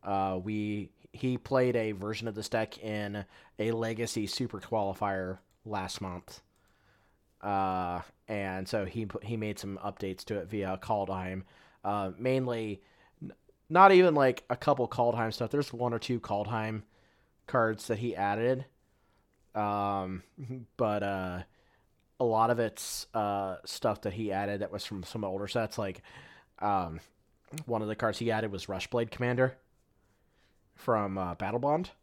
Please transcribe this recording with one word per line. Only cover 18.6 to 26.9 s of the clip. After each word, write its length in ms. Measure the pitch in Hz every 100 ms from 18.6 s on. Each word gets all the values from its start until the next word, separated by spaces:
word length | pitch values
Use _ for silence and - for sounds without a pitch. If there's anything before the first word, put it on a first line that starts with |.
| 135 _ _ _ _ _ _ _ _
Um, 680 | 107 104 101 101 98 92 92 - - 131 131 117 -
but, 260 | 117 104
uh, 400 | 101 98 92 90 90 _ _ _ _ _ _ _
a 40 |
lot 260 | 123 110 113
of 80 | 117
it's, 480 | 113 - - - -
uh, 420 | 110 104 101 98 90
stuff 380 | - - 120 101
that 100 | 107
he 180 | 95 107
added 300 | 95 101 101
that 100 | 98
was 140 | 98
from 180 | - 101
some 200 | 90 110
older 240 | 101 98 101
sets. 300 | 123 110 -
Like, 240 | 101 92 - - - - _ -
um, 420 | 104 98 87